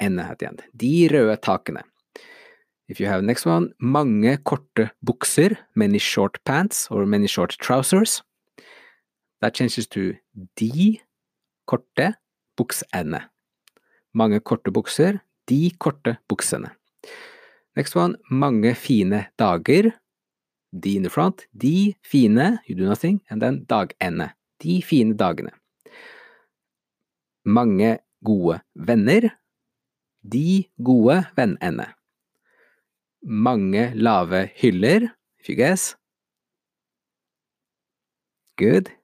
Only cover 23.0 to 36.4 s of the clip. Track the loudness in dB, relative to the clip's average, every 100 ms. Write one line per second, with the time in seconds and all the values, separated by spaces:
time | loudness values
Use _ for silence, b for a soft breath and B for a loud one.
23 | 0 -2 -4 -4 -4 -4 -2 -2 -2 -6
24 | -6 -6 -8 -12 _ _ -4 -4 0 2
25 | 2 2 0 -2 -8 -16 _ _ -20 B
26 | B B B B B _ _ _ _ _
27 | _ _ _ _ 0 2 4 2 2 0
28 | _ _ -2 0 0 -2 -6 -8 0 2
29 | 4 4 2 -2 _ _ _ _ _ _
30 | _ _ -8 -2 0 0 -2 -4 2 4
31 | 4 4 0 -2 -2 -2 -4 -6 -10 -16
32 | _ _ _ _ _ _ _ _ _ _
33 | _ _ -8 -2 0 0 0 0 -2 0
34 | 2 2 2 -2 -2 0 0 2 2 2
35 | 0 -6 _ _ -8 -2 0 0 -4 -10
36 | _ _ _ _